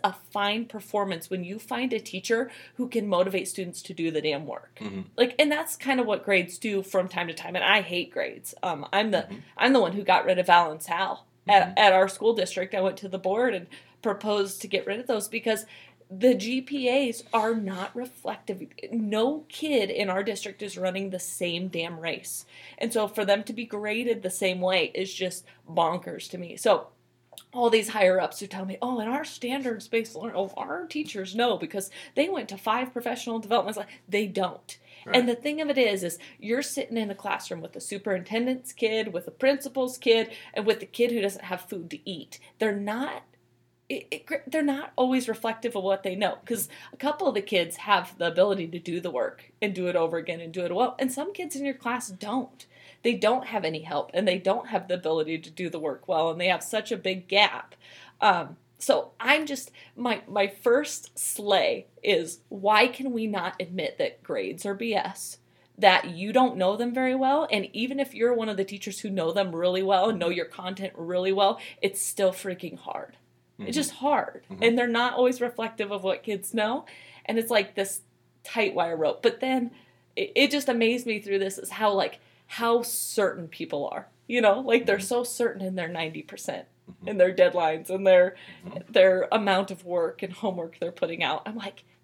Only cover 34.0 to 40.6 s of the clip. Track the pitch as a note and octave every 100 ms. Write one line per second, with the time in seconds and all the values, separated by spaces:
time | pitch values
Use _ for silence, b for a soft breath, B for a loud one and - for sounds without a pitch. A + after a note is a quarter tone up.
34 | - G3+ G#3 F#3+ F3+ - - - B B
35 | - B3 A#3+ A#3 D4 D4+ D4+ C4 A3+ G3
36 | F3 - B B G#3 B3 C#4+ C#4 - A3+
37 | G#3 G3 G3+ G3 - E3+ E3 G3 - G3+
38 | G#3 F#3 F3+ A3 B3 B3+ - - A3 A3
39 | G#3+ F3 - - C4 C#4 C#4 C4+ B3+ -
40 | A#3+ A3+ A3+ B B -